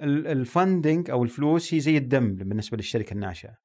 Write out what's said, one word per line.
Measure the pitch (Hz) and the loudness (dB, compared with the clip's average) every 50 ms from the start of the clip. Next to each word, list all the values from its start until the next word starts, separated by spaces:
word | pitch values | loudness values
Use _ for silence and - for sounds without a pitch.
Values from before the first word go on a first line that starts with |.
ال-، | 156 143 143 151 156 | -2 0 0 0 0
الفندنج | 151 151 131 127 120 - 170 185 190 190 175 151 156 156 170 170 - | -2 -2 -2 -2 0 2 2 4 4 2 2 4 2 2 2 0 0
أو | 127 123 123 | 0 0 0
الفلوس | 117 - 139 147 151 160 170 165 - 165 | 0 0 0 2 2 2 2 0 0 -2
هي | 156 | 0
زي | 135 156 156 | 2 4 2
الدم | 147 135 123 139 135 120 104 95 | 2 2 2 2 2 2 2 0
بالنسبة | 92 95 95 101 107 104 - 117 | -4 -4 -4 -4 -4 -4 -4 -6
للشركة | 107 98 - - 113 104 - 101 | -6 -6 -4 -4 -4 -4 -4 -6
الناشئة. | 104 101 95 90 - - 101 110 _ | -6 -6 -6 -8 -10 -16 -20 -20 _